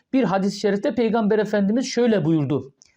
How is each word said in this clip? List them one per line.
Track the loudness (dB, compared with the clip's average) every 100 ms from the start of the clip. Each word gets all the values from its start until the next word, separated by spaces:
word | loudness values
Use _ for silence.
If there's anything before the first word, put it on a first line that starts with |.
| -4
bir | 0
hadis-i | 0 0 -2 -2
şerifte | -2 0 -2
Peygamber | 0 0 0 2 0
Efendimiz | 0 0 0 0 -2
şöyle | 0 2 2
buyurdu. | 2 0 0 -2 -6 _ _